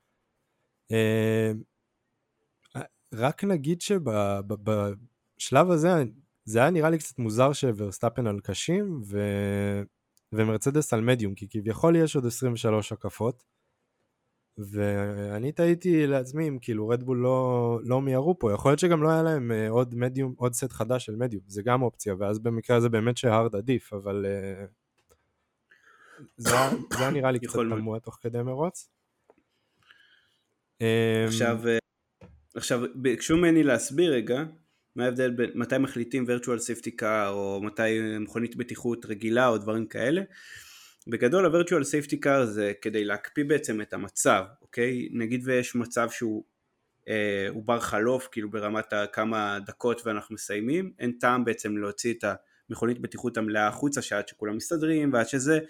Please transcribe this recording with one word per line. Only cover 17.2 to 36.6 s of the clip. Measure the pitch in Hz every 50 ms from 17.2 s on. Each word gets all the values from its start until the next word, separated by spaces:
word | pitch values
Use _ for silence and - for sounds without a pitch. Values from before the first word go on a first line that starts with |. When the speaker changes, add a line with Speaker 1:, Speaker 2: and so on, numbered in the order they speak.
| 123 127 131 131 131 127 123 120 120 117 117 113 117
Speaker 1:
לא | 117 123 131
מיהרו | 139 135 131 131 139 170 180 -
פה, | - 107 101
יכול | 104 - 139
להיות | 147 147
שגם | 185 175 170 156 151
לא | 160
היה | 160 160 160
להם, | 165 160 143 123 117
אה, | 113 110 110 110
עוד | 113 120 127 123 120
מדיום, | 120 123 127 127 131 135 131 127
עוד | - 123 123 123
סט | - 139 127
חדש | - - 110 110 127 123 -
של | - 107
מדיום, | 110 123 123 110 95 92
זה | 98 98 104
גם | 101 120 123 131
אופציה, | 131 113 - - - 104 95 92
ואז | 104 98 107 110
במקרה | 110 120 117 113 - - 123
הזה | 117 117 120
באמת | 113 107 110 120 123
שהארד | - - 120 107 110 113 117 104
עדיף, | 101 107 127 131 113 - - 107
אבל, | 101 98 101 98 101 98
אה, | 98 98 98 95 98 95 95 101 95 _ _ _ _ _ _ _ _ _ _ _ _ _ _ _ _ _ _ _ _ _ _ _ _ - _ - - - - 147 - _
זה | - 117 117 120
היה, | 123 131 135 135 - - - -
זה | 113
היה | 127 135
נראה | 143 143 127 131
לי | 131 120
קצת | 123 113
Speaker 2:
יכול | - 123 117
מאוד. | 113 113 107
Speaker 1:
תמוה | 110 110 107 113
תוך | - 113 - -
כדי | - 117 117 120
מרוץ. | 120 127 131 135 156 180 - - - _ _ _ _ _ _ _ _ _ _ _ _ _ _ _ _ _ _ _ _ - - _ _ _ _ _ _ _ _ _ _ _ _ _ _ _ _ -
אמ, | 117 113 113 117 113 113 110 110 113
Speaker 2:
עכשיו, | 113 113 113 120 117 117 113 113
אה, | 117 113 117 - _ _ _ _ _ _ _ - - - - _ _ -
עכשיו, | 117 - - 135 120 123 - -
ביקשו | 131 127 135 117 - - - 160
ממני | 170 175 170 165 160 156
להסביר | 135 113 113 - - 131 151 180 170 143
רגע, | 120 107 110 123 135 156 160 - - _ _ _ _ _ _ -
מה | - 123
ההבדל | 127 120 127 131 127
בין, | 120 120 120 101 -
מתי | 113 120 113 131
מחליטים | 131 135 131 - 123 117 117 - 131 123
virtual | 120 123 123 123
safety | 135 120 110